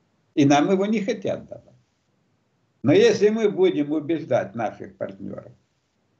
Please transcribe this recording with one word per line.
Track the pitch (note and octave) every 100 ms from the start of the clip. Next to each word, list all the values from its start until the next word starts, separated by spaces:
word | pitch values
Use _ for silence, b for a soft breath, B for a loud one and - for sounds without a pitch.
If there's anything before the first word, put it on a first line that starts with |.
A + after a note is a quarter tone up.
| _ _ _
И | -
нам | C#3 C#3+ E3+
его | F#3+ G3+
не | A3+
хотят | - A#3 - D#2 -
давать. | - - _ _ _ _ _ _ _ _ _ _ _
Но | A#2
если | F3 A#3 F#3+ G#3
мы | A3 G#3
будем | E3+ F#3 D3 C#3+
убеждать | D#3 C#3+ D#3+ D#3+ A#2+ F#2+ A2+
наших | G#2+ - G2 -
партнёров, | G#2 G2 G2 - - - _ _ _ _ _ _